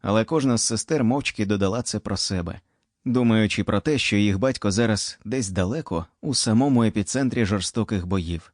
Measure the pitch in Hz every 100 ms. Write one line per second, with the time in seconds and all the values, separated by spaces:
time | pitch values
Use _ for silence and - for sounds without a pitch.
0 | - 110 110 160 135 113 - 110 - 156
1 | 113 139 - - 101 101 98 113 120 107
2 | - 95 - 92 87 92 _ _ _ _
3 | 131 123 120 110 104 - 98 101 156 139
4 | - 104 104 95 131 127 104 98 117 104
5 | - - 101 131 98 95 92 147 - 85
6 | 85 _ 160 127 - 110 139 127 110 107
7 | 98 131 135 117 101 104 92 117 104 104
8 | 90 95 82 85 -